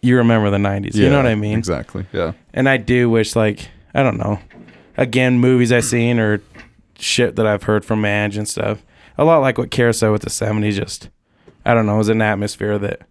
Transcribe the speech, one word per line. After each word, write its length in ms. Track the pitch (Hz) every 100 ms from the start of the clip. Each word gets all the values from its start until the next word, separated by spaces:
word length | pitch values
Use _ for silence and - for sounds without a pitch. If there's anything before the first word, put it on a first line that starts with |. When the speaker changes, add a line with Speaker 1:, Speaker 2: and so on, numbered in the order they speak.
Speaker 1:
you 160 | 123 123
remember 320 | 117 113 104
the 80 | 101
nineties. 380 | 101 98 101 104
You 140 | 104
know 60 | 143
Speaker 2:
Yeah, 40 |
Speaker 1:
what 80 | 127
I 20 |
mean? 240 | 107 104 107
Speaker 2:
exactly, 480 | 90 76 - - 92
yeah. 200 | 95 82 - _
Speaker 1:
And 140 | - 135
I 80 | 131
do 320 | 104 123 120
wish, 260 | 113 110 117
like, 320 | 107 101 - - _
I 80 | -
don't 140 | 135 -
know. 200 | - 107 - - - - _ -
Again, 440 | - 123 127 123
movies 320 | 127 127 120
I've 120 | 120
seen 360 | 117 120 117 120
or 200 | 110 104 _ - - _ _ _
shit 340 | - - 120
that 140 | - 107
I've 160 | 104
heard 200 | - 107
from 160 | - 107
Madge 340 | 107 104 104 101
and 120 | 104
stuff. 360 | - 107 107 _ _ - -
A 60 |
lot 140 | 151 165
like 200 | 135 123
what 140 | -
Kara 200 | - 120
said 180 | 110 110
with 120 | 104
the 80 | -
seventies, 460 | - 107 107 104 98
just, 320 | - - - _ _ _ - _ -
I 80 |
don't 100 | 117 107
know, 100 | 107
it 20 |
was 100 | 107
an 120 | 110
atmosphere 560 | 107 101 104 - 104 104
that 220 | 101 - -